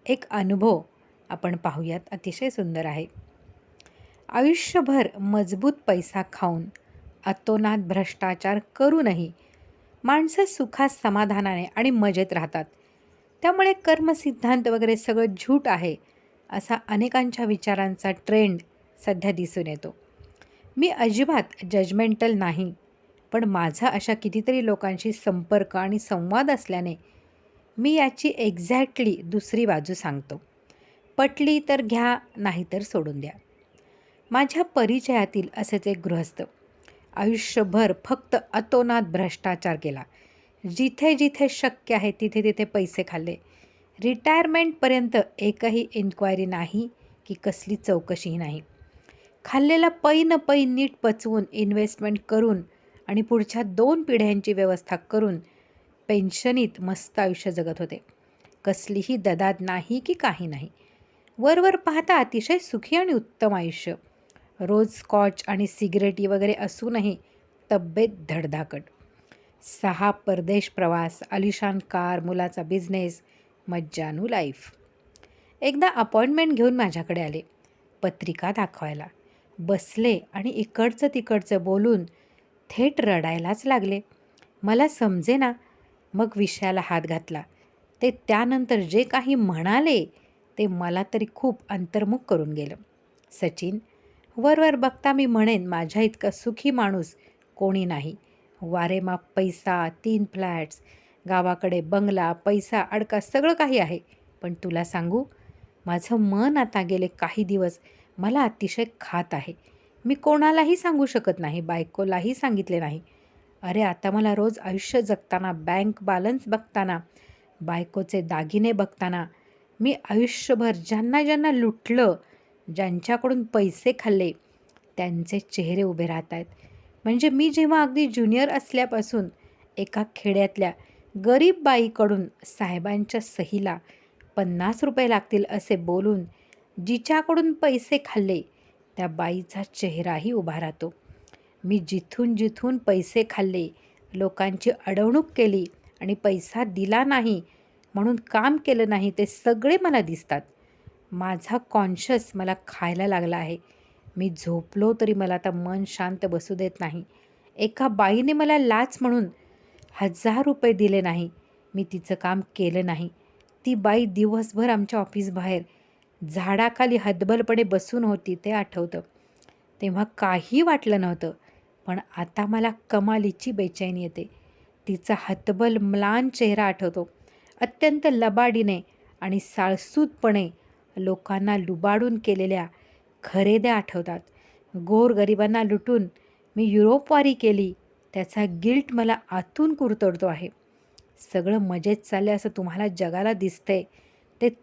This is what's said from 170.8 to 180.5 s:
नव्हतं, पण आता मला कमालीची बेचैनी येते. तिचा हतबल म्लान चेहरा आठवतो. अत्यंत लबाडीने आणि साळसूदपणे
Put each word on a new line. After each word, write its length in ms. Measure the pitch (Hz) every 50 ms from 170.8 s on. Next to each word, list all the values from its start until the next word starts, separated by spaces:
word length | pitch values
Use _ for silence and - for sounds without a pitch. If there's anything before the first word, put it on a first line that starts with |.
| - 220 208 190
नव्हतं, 300 | 185 175 170 - 170 160 - - _ _ _ _ _ _ _ _ _
पण 140 | 190 180 190 - _ -
आता 280 | 170 175 - _ 208 208
मला 240 | 202 226 220 226 226 220 - _ -
कमालीची 640 | 214 208 202 220 220 214 202 202 185 - - 254
बेचैनी 520 | 214 202 190 175 - - 190 185 180 180 175
येते. 260 | 170 - 170 - - - _ _ _ _ _ _ _ _ _ _
तिचा 260 | 208 190 175 - - 208
हतबल 600 | - - - 190 - - 214 196 190 233 233 226
म्लान 520 | 214 202 196 202 202 202 202 220 247 254 262
चेहरा 340 | - - 233 208 202 214 208
आठवतो. 460 | 190 185 - 190 170 170 185 170 - _ _ _ _ _ _ _ _ _ -
अत्यंत 380 | 247 240 - _ 311 302 294 294 330
लबाडीने 760 | 302 254 226 233 220 196 240 240 247 214 226 214 202 185 175 - - _ _ _ _ _ _
आणि 180 | 180 190 190 190
साळसूदपणे 1120 | - - - 208 185 190 190 185 - - - 302 302 294 - - 240 220 202 202 180 170